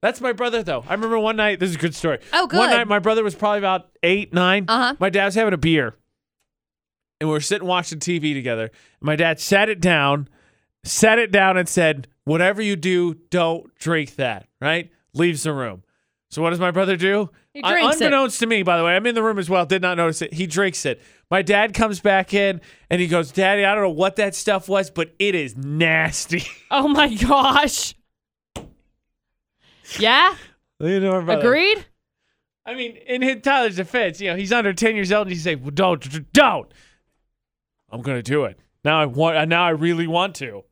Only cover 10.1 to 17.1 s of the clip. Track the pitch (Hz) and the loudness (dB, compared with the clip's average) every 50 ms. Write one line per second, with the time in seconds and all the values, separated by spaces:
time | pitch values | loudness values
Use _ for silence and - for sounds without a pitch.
10.1 | 143 147 147 - _ _ _ _ _ _ _ _ _ _ _ - - - - 220 | 2 0 -2 -8 _ _ _ _ _ _ _ _ _ _ _ -8 -2 4 4 4
11.1 | 220 233 233 208 185 202 190 190 185 185 180 - - - 170 160 156 139 127 - | 6 4 2 2 2 4 4 4 4 2 0 0 0 2 2 2 2 0 -6 -16
12.1 | _ _ _ - 151 165 175 185 202 196 220 208 202 175 151 185 185 180 175 175 | _ _ _ -2 0 2 2 2 0 0 -2 -4 -4 -2 -2 -2 0 0 0 -2
13.1 | 160 165 _ _ - 180 170 165 165 170 - - _ _ - 151 170 160 151 135 | -4 -6 _ _ -2 0 0 0 -2 -4 -8 -14 _ _ -4 -2 -2 -2 -2 -4
14.1 | - - 139 123 110 95 - _ _ _ 127 143 160 170 170 - _ _ _ _ | -6 -4 -4 -4 -4 -6 -12 _ _ _ -2 -2 -2 -2 -4 -8 _ _ _ _
15.1 | _ 131 170 175 170 143 - 160 151 139 131 113 98 92 _ _ _ _ _ _ | _ 0 0 0 0 -2 -4 -6 -4 -4 -6 -8 -10 -12 _ _ _ _ _ _
16.1 | _ _ _ _ - - 160 165 175 170 185 180 170 180 190 185 196 175 175 190 | _ _ _ _ -8 -4 -2 -2 -2 0 -2 -2 0 0 0 0 0 0 0 0